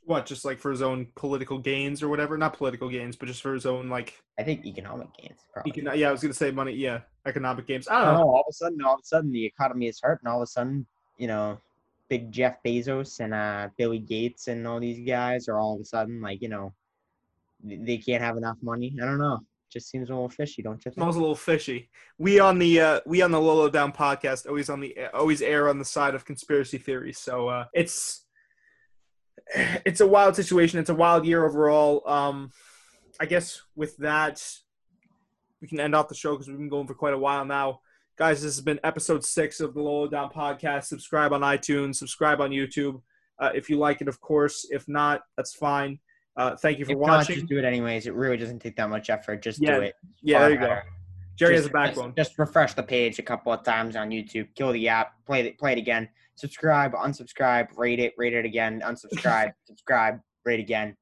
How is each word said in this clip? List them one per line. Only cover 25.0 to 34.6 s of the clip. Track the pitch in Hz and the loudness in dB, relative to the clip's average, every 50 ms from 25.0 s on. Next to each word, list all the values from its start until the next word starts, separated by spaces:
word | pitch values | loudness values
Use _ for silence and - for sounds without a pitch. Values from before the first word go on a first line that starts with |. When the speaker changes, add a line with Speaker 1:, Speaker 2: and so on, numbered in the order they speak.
| 127 - - | -10 -6 0
Speaker 1:
always | 123 151 156 151 143 | 2 2 2 4 2
err | 127 120 151 147 147 | 2 2 2 4 4
on | 147 143 139 | 4 2 0
the | 139 | -2
side | - - 151 143 139 135 | -6 -2 0 0 0 0
of | 135 - | -2 -8
conspiracy | - 143 - - - 151 143 135 127 - | -10 -14 -14 -4 0 0 0 2 0 -6
theories. | 131 - - 135 127 127 131 120 | -10 -6 -6 -6 -6 -6 -10 -12
So, | - - - 123 123 120 | -10 -8 -6 -4 -2 -2
uh, | 120 123 123 120 120 - | -2 -2 -4 -6 -4 -2
it's, | 170 170 175 - - - - - - _ _ _ _ _ _ _ _ _ _ _ _ _ _ _ _ _ _ _ _ _ _ _ - _ - - 147 143 - 175 - - | -2 0 0 -2 -8 -8 -8 -10 -12 _ _ _ _ _ _ _ _ _ _ _ _ _ _ _ _ _ _ _ _ _ _ _ -20 _ -6 -2 -2 -2 0 -2 -2 -2
it's | 196 175 - | -2 4 4
a | 208 | 6
wild | 196 196 202 202 196 185 | 8 8 8 8 6 4
situation. | 202 180 - 185 175 170 165 170 170 | 2 -2 2 4 4 4 4 2 0
It's | 156 - | -2 0
a | 170 | 2
wild | 156 170 175 170 165 156 | 4 4 6 6 4 4
year | 165 165 165 160 | 4 2 4 2
overall. | 156 143 147 151 147 151 151 151 147 147 143 - - | 2 2 4 4 4 6 6 6 4 4 2 0 0
Um, | 143 143 143 143 139 139 139 135 - _ - - - - _ _ _ _ _ _ _ - | 0 0 0 0 -4 -6 -12 -14 -16 _ -20 -20 -20 -20 _ _ _ _ _ _ _ -8
I | 156 | -4
guess | 160 175 175 165 - - - - _ _ | 0 0 -2 -2 -2 -12 -16 -18 _ _
with | 151 151 151 - | -8 -8 -8 -6
that, | - 143 151 151 151 156 151 143 - - - - - | -6 -4 0 0 2 0 0 -2 -6 -14 -14 -14 -16